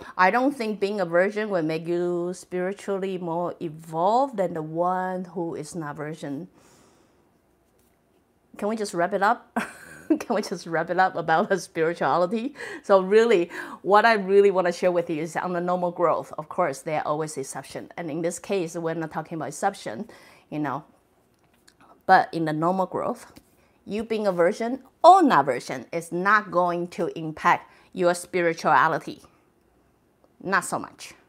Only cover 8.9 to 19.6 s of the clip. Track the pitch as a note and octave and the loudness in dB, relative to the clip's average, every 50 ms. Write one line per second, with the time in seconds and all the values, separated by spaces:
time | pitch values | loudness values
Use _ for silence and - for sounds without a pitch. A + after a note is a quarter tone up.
8.9 | - E3+ E3+ F#3 G#3 F#3 G3 G#3+ B3 - - _ _ A#3 - - - - - - | -2 -2 0 0 0 2 2 2 2 0 -4 _ _ -6 -6 -6 -10 -16 -20 -20
9.9 | - - - - D#4 D#4 - - A3+ G3 G3+ - G3 F3 - F3 E3 D#3 E3+ F3 | -20 -8 -2 0 0 0 0 0 -2 -2 -2 -4 -8 -10 -6 -4 -2 -2 -2 0
10.9 | F3 F3+ F#3 F3+ F3+ F3 D#3+ E3 D#3+ E3+ A3 - G3 F3 - - - E3 D#3+ E3+ | 2 2 2 2 0 -2 0 2 2 2 4 2 0 -2 -2 -4 -4 -2 0 0
11.9 | E3+ - E3+ C#3 C#3+ E3+ F3+ F3 A3+ A3+ A#3 C#4+ - - - - G4+ D4+ - - | 0 0 0 2 2 2 2 0 0 -4 -4 -6 -10 -12 -14 -14 -14 -8 2 4
12.9 | G3+ F#3+ F#3 F#3 G#3 A3 A3+ A#3+ A3 F3 F3 F3 - - - - - - - F3 | 4 4 6 6 6 6 6 6 4 4 2 0 -6 -10 -14 -14 -14 -6 2 4
13.9 | G3+ G#3 G#3+ A#3 A3+ G#3 F#3+ F#3 G3 G3+ G3+ G3+ F3+ F#3 F3 F3 F3 - G3 F3+ | 6 6 6 6 4 2 2 4 6 6 6 6 4 4 2 0 0 0 0 0
14.9 | F3 F3 E3+ F3 E3 D3 D#3+ E3 - - - F3+ F3+ F3 F3+ F3+ F3+ F3+ F3+ F3 | 2 0 0 -2 -4 -4 -6 -4 -4 -4 -4 -2 -4 -2 -2 -2 -2 -2 -2 -4
15.9 | F3 - F3 D#3+ C3+ - C#3+ - - - D#3 - - - F3+ D3 C#3 - - D#3+ | -2 0 0 2 2 0 -4 -6 -12 -14 -12 -8 -4 -2 -2 -2 -4 -6 -6 -6
16.9 | D#3 - - - D3+ D3+ D#3 D3+ - C3+ C#3 - - C#3+ C#3 - - C3 G#2 - | -4 -4 -4 -4 -4 -4 -4 -6 -8 -10 -10 -10 -10 -12 -12 -12 -14 -14 -14 -12
17.9 | - - F3 D#3 C#3 E3+ E3 F3 F3+ - - - G3+ G3 E3 E3 E3+ F3 E3 E3 | -12 -10 -8 -8 -6 -4 -4 -4 -6 -8 -6 -4 -4 -2 -4 -4 -6 -6 -6 -4
18.9 | D#3+ E3 D#3+ D#3 - E3+ D#3+ - E3+ D#3+ C#3 C3 D#3 - | -4 -4 -6 -6 -8 -10 -10 -8 -8 -10 -8 -10 -6 -4